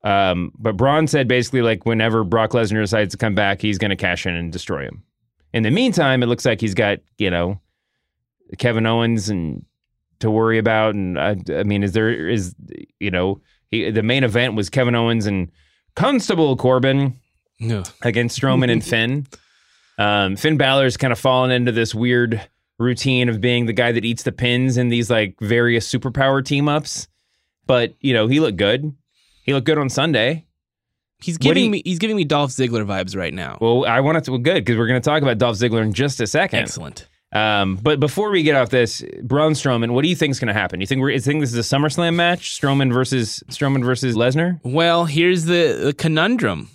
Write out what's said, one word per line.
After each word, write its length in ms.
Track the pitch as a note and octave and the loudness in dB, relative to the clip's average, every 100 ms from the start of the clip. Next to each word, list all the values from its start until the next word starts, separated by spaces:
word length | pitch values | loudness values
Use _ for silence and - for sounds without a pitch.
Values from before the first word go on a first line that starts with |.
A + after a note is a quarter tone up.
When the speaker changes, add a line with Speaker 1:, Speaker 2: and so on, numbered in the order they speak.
Speaker 1:
Um, 480 | G#2 G2 F#2+ F2 F2 - | 2 2 2 0 -4 -4
but 160 | A2+ G2 | -4 0
Braun 320 | C3 D3+ D#3+ | 2 2 2
said 220 | D3+ B2 | 0 2
basically, 320 | B2 A#2+ C3 | 0 0 0
like, 240 | A#2 A2+ A2+ | 2 0 0
whenever 400 | A2+ A2+ A2+ G2+ | 0 2 0 2
Brock 260 | A2+ A2 | 0 2
Lesnar 300 | A#2+ A2 A2 | 0 0 0
decides 300 | G#2 A2 G2+ | 0 0 -2
to 60 | A#2 | -2
come 180 | A2+ G2 | -2 2
back, 260 | G2 G2 | 2 0
he's 160 | A2 F#2+ | -2 -2
gonna 180 | G#2 F#2+ | -2 -2
cash 300 | F#2+ F2 F#2+ | -2 -2 -4
in 80 | E2+ | -4
and 160 | E2+ | -6
destroy 320 | E2+ - D#2+ | -8 -8 -8
him. 180 | C2+ - - _ _ _ _ | -8 -14 -20 _ _ _ _
In 100 | A2+ | -2
the 80 | A2 | 0
meantime, 500 | E3+ B3+ F3+ C#3+ C3 | 2 2 2 2 2
it 20 | A#2+ | 2
looks 180 | A#2+ C3 | 0 0
like 140 | G#2+ | 0
he's 140 | A2 | -2
got, 260 | F#2 G#2 G2+ _ _ | 2 0 0 _ _
you 120 | G2 | -2
know, 320 | F2 F2 G2 _ _ _ _ _ _ _ _ _ - | 0 -2 -4 _ _ _ _ _ _ _ _ _ -4
Kevin 280 | B2 A2+ A2+ | 0 0 0
Owens 440 | A#2 A#2 A2+ G2 | 2 0 0 -2
and 340 | G2 D#2+ G1+ - _ _ _ _ _ | -4 -4 -8 -14 _ _ _ _ _
to 100 | A2+ | 0
worry 280 | A2 A2+ A2+ | 2 2 2
about. 360 | A2 A2 A2 | 2 2 2
And 240 | G#2 F#2 E2+ | 0 -4 -2
I, 200 | E2 G2 - D2 | -2 -2 -4 -2
I 80 | |
mean, 200 | G2+ G2+ | 0 0
is 100 | G2+ | 0
there, 160 | F2+ A2 A#2 D#2+ | 0 0 0 -2
is, 240 | A2 F2 - - - - _ | -4 -4 -10 -20 -20 -20 _
you 120 | G2+ | -4
know, 280 | F2+ F#2 G2 _ _ _ | 0 -2 -4 _ _ _
he, 200 | A#2 F2 | -4 -2
the 120 | A2 | 0
main 220 | G#2+ C3+ B2+ | 0 2 2
event 300 | A2 B2 G#2+ | 2 0 -2
was 140 | G2+ | -2
Kevin 240 | C3+ B2 A#2+ | 0 2 2
Owens 300 | A#2 A2+ G#2 | 2 0 0
and 240 | G2 F2 _ _ _ _ - | -2 -4 _ _ _ _ -2
Constable 640 | A3+ C4+ - F#3 D3+ C3 | 0 0 0 2 2 2
Corbin 600 | B2+ B2+ C3+ C3+ C#3 B2+ _ _ _ _ | 2 4 4 2 0 -4 _ _ _ _
Speaker 2:
No. 220 | A2+ A2 F2+ - | -4 -4 -6 -4
Speaker 1:
against 360 | A#2+ A2+ A#2 - | -2 0 -2 0
Strowman 320 | C3+ B2+ B2 | 2 2 2
and 140 | A2+ | 2
Speaker 2:
<laughs> 20 | - | 0
Speaker 1:
Finn. 400 | A#2 A2+ C#3 C#3 - _ _ _ _ _ - | 0 0 -2 -6 -16 _ _ _ _ _ -2
Um, 380 | G#2 G#2 G2 G2 | 0 2 0 0
Finn 220 | D3+ D3+ | 0 2
Balor's 400 | C3+ C3+ C3 A#2+ | 2 4 2 0
kinda 180 | C3 A#2+ | -2 0
fallen 340 | C3+ B2+ B2+ | 2 2 2
into 220 | B2 B2 | 2 0
this 240 | A#2 A2+ G#2+ | 0 -2 -2
weird 460 | B2 B2 A#2 A2 - _ _ _ | 0 2 2 -2 -8 _ _ _
routine 520 | A#2 B2 C3+ B2+ B2 | -2 0 0 2 0
of 100 | A2 | 0
being 280 | A#2+ A#2+ A#2 | 0 0 0
the 60 | |
guy 200 | A2 A#2+ | 2 2
that 100 | A#2 | 2
eats 200 | A2 A#2 | -2 -4
the 80 | - | -6
pins 420 | - B2 B2 C3 B2 | -2 0 2 2 2
in 140 | B2 | 0
these, 200 | A#2+ A2+ | 0 0
like, 300 | A#2 G#2 - | 0 0 -4
various 500 | G#2 A#2 A#2+ A#2 A2 | 0 2 4 2 0
superpower 540 | B2 C3 A#2+ C3+ C3+ | -4 -4 0 2 2
team 240 | C3+ C#3+ C#3+ | 0 0 0
ups. 400 | D3 D3+ - - _ _ _ _ _ - | 0 -4 -12 -12 _ _ _ _ _ 0
But, 260 | B2+ A#2 - | 2 2 -2
you 100 | C3+ | 0
know, 140 | A#2 A2 | 2 2
he 140 | C#3+ | 2
looked 160 | D3+ F#2 | 0 0
good. 360 | G2+ B2+ D3+ C#3 _ _ _ _ - | 0 0 -4 -12 _ _ _ _ -2
He 80 | |
looked 120 | C#3 B2 | -2 2
good 100 | D3+ | 0
on 120 | C3+ | 0
Sunday. 560 | C3+ D#3 C3 A#2 D#3+ - _ _ _ _ _ _ _ | 0 0 2 2 -2 -10 _ _ _ _ _ _ _
Speaker 2:
He's 140 | - D#3+ | -10 -4
Speaker 1:
What 60 | |
do 60 | C3 | 0
Speaker 2:
giving 140 | F3 A#3 | 2 2
Speaker 1:
you 40 | |
Speaker 2:
me, 120 | G#3 | -2
he's 160 | - F3 | -4 -4
giving 160 | G#3+ G#3+ | -2 -2
me 80 | |
Dolph 280 | D3+ D3 C#3+ | 0 0 -2
Ziggler 340 | B2+ B2+ A#2 G2+ | -2 -2 -2 -4
vibes 280 | F#2+ F#2 G2 | -4 -6 -6
right 180 | E2+ | -6
now. 240 | F2+ D2 G1+ | -8 -10 -2
Speaker 1:
Well, 260 | A2+ B2 B2+ | 0 2 2
I 140 | A#2 | 2
want 180 | C#3 D#3+ | 2 0
it 60 | |
to, 80 | C#3 | -2
well, 80 | B2+ | -2
good, 260 | B2+ F#3 G#2 | 0 0 0
'cause 120 | A2+ | 0
we're 100 | A#2 | 2
gonna 140 | B2+ | 0
talk 200 | C3+ D3+ | 0 0
about 160 | C#3 A2+ | 0 2
Dolph 200 | A#2+ G#2 | 0 0
Ziggler 240 | A#2+ A2+ | 0 0
in 100 | A2 | -2
just 300 | G#2 C#3+ C3+ | 0 -2 -2
a 60 | A2 | -2
second. 320 | D#3+ F#3+ F2 | 0 0 -4
Speaker 2:
Excellent. 480 | - - D#2 - - _ _ | -6 -10 -14 -18 -20 _ _
Speaker 1:
Um, 420 | G#2+ G#2+ G#2 F#2+ F#2+ | -2 0 0 0 0
but 240 | B2 D3 | 0 0
before 300 | C#3+ F#3+ G#3 | 0 0 0
we 100 | G3 | 0
get 120 | D#3 C#3+ | 2 2
off 140 | A#2+ | 2
this, 340 | B2+ A#2 - - - | 2 0 -2 -12 -12
Braun 300 | A#2+ C#3 D#3 | -2 0 2
Strowman, 400 | D3 C#3 A#2+ A#2 | 0 0 0 0
what 120 | A#2+ | 0
do 40 | D#3+ | 0
you 80 | F3 | 0
think's 240 | D3+ C3 | -2 0
gonna 140 | A#2+ | -2
happen? 260 | G#2 F#2 F2 | -2 -2 -4
You 80 | F#2+ | -4
think 140 | C3 | 0
we're, 80 | C3+ | 0
you 80 | C3 | 0
think 220 | C3+ D3 | 0 -2
this 120 | C#3 | -2
is 180 | A#2 A2+ | -2 0
a 40 | C#3 | 0
SummerSlam 400 | D3+ C#3+ E3+ E3+ | 0 0 0 2
match? 420 | E3+ F3 - - | 0 0 -6 -4
Strowman 340 | C#3+ C#3 C3+ | 0 2 2
versus, 500 | A#2+ B2+ C3+ A2 - - | 2 0 -2 -2 -6 -12
Strowman 340 | - C#3 C3+ | -4 0 0
versus 320 | B2 B2 C3 A2+ | 0 0 0 2
Lesnar? 440 | A#2+ C#3 F3 E3+ | 2 2 0 -2
Speaker 2:
Well, 420 | B2 C#3+ E3+ E3+ E3+ | -4 0 2 2 0
here's 380 | D3 F3 F3+ | 2 2 2
the, 340 | D#3+ F3 D#3+ G#2 | 2 2 2 2
the 100 | A2+ | -2
conundrum. 760 | C#3+ D#3+ D#3 F#3 B3 C3+ E2+ - | 0 0 2 2 2 0 -2 -8